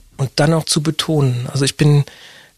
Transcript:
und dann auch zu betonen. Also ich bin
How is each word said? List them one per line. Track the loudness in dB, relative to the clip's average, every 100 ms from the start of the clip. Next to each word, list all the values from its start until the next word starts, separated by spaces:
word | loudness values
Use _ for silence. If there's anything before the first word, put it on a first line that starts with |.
| -14 -6
und | -6 0
dann | 0
auch | 0
zu | 0 -2
betonen. | -2 -4 -2 0 0 -2 -6
Also | -4
ich | -4 0
bin | 2 4 2 -6 -20 -20 -20